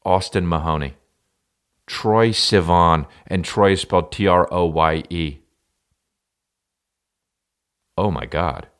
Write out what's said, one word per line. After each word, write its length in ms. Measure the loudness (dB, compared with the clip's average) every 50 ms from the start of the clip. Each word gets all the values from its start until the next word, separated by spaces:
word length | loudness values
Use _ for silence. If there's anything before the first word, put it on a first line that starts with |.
| -2
Austin 420 | 0 0 0 0 -2 -2 -2 0
Mahoney. 460 | 0 -2 -2 -2 -2 -4 -4 -6 -8 -12 _ _ _ _ _ _ _ _ _ _ _ _ _ _ _ _ _ _
Troye 440 | -14 -10 -4 0 2 2 4 4 2
Sivan, 760 | 2 0 0 2 2 2 4 4 4 4 4 4 2 0 -2 -6 -12 _ -10
and 160 | -6 -4 -4 -4
Troye 300 | -2 0 2 2 4 2
is 80 | 0
spelled 320 | -2 0 0 0 0 -2 -4
T 120 | -2 2
R 220 | 4 4 4 2 2
O 160 | 0 -2 0
Y 380 | 0 0 0 0 0 0 -2 -6 -6
E. 300 | -6 -6 -6 -6 -8 -12 _ _ _ _ _ _ _ _ _ _ _ _ _ _ _ _ _ _ _ _ _ _ _ _ _ _ _ _ _ _ _ _ _ _ _ _ _ _ _ _ _ _ _ _ _ _ _ _ _ _ -4
Oh 120 | -2 -2 -2
my 160 | -2 -4 -6
God. 440 | -6 -4 -4 -2 -4 -4 -8 -12 -20 _